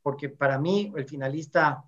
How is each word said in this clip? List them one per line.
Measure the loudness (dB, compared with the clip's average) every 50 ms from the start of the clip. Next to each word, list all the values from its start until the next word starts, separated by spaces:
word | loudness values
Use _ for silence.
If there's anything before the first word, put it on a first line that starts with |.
| -4
porque | -4 -4 -4 -4 -8
para | -2 0 2 2 2 2
mí | 2 2 2 0 0 -2 -4
el | -8 -8
finalista | -8 -6 -6 -4 -4 -4 -6 -4 0 2 4 4 4 2 -2 -8